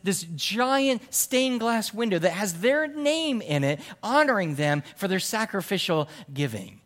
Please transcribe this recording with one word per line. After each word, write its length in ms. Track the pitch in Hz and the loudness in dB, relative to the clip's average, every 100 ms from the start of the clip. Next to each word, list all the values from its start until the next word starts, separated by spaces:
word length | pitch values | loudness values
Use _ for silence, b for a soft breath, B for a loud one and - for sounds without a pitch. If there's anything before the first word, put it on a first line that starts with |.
this 220 | 190 180 | -4 -4
giant 920 | 165 151 - 214 254 269 269 247 - | -4 -6 -4 0 2 2 2 0 -2
stained 460 | - - 254 262 240 | -4 0 2 2 0
glass 340 | 233 226 - | 0 0 -2
window 240 | 208 233 175 | -2 0 2
that 140 | 175 | 2
has 300 | 175 208 170 | 0 -4 0
their 260 | 233 294 311 | 2 2 2
name 560 | 294 285 320 311 233 | 0 0 0 0 -2
in 200 | 165 147 | 0 0
it, 160 | 139 147 B B | 0 -2 B B
honoring 540 | 214 277 294 214 165 143 | 0 4 4 2 0 0
them 260 | 147 147 - B | 2 0 -2 B
for 120 | 196 | -2
their 120 | 190 | -2
sacrificial 880 | - 220 220 196 - 190 - 156 147 B B | -2 -2 -2 -4 -2 -2 0 0 0 B B
giving. 480 | 139 143 107 87 - | -2 -2 -4 -10 -18